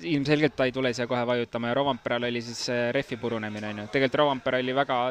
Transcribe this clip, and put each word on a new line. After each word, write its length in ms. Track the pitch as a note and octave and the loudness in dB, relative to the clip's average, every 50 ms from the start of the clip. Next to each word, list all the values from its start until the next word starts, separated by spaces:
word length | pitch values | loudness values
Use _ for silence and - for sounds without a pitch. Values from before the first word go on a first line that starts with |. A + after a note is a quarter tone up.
| E3 | -4
ilmselgelt 480 | E3+ D#3+ C#3+ C#3 C#3+ D3+ D3 D#3 C#3+ | -2 0 0 2 2 4 4 4 2
ta 140 | - - C3 B2+ | 2 2 0 0
ei 60 | A#2+ | 0
tule 160 | C3 C3 B2+ | 0 0 0
siia 140 | A#2 B2 A#2+ A#2 | 0 0 -2 -2
kohe 140 | B2+ B2 A#2+ | 0 0 0
vajutama 460 | A#2+ B2 A#2+ A#2+ - - A#2 A#2 A#2+ | 0 0 0 0 -2 -4 -4 -2 0
ja 60 | A#2+ C3+ | 0 2
Rovanperal 480 | C#3+ C#3+ C3 A#2+ - B2+ B2 A#2+ A#2+ B2 | 2 0 -2 -2 -2 -2 -2 0 -2 -2
oli 140 | A#2+ A#2+ A2+ | -2 -4 -6
siis, 220 | A#2+ A#2 - - - | -6 -10 -8 -4 -2
äh, 220 | B2 A#2+ A#2+ A#2+ | 0 0 0 0
refi 240 | A#2+ C#3 C3+ - C3 | 0 -2 -2 -2 -6
purunemine, 540 | A2 A#2 A#2 A#2 A2+ G#2+ G#2+ G#2+ G#2+ G#2+ G#2 | -6 -4 -4 -2 -2 -4 -6 -6 -6 -8 -8
on 80 | G#2 G#2 | -8 -8
ju. 80 | G#2 G#2+ | -8 -2
Tegelikult 300 | - C#3 C3+ B2+ - C#3+ | 2 2 2 4 4 4
Rovanpera 380 | D3+ D3 C3+ B2+ - C3+ B2+ B2+ | 4 4 2 0 0 0 0 0
oli 140 | B2+ B2+ B2+ | 0 0 0
väga 220 | C#3 C#3+ - C3+ A#2+ B2 B2+ | 0 2 2 2 0 0 -2